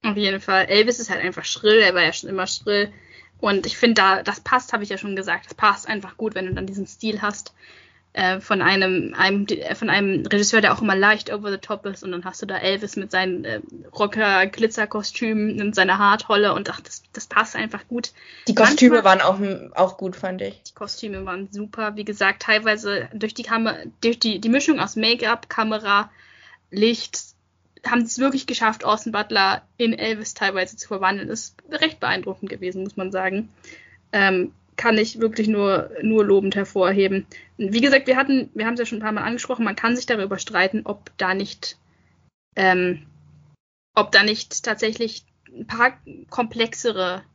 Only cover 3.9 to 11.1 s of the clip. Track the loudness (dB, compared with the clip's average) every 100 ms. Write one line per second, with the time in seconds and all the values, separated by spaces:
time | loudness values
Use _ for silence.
3.9 | 6 4 4 -2 -8 0 0 0 -6 -4
4.9 | -8 -6 -6 -4 -6 -6 0 2 2 -4
5.9 | -8 -8 -8 -6 -4 -6 -6 -6 -8 -10
6.9 | -6 -6 -4 -4 -6 -14 _ -20 -20 _
7.9 | _ _ -2 0 0 -2 2 4 4 2
8.9 | 0 -2 0 0 2 -2 -4 -4 -6 0
9.9 | 0 2 0 0 0 2 4 4 2 0
10.9 | 4 4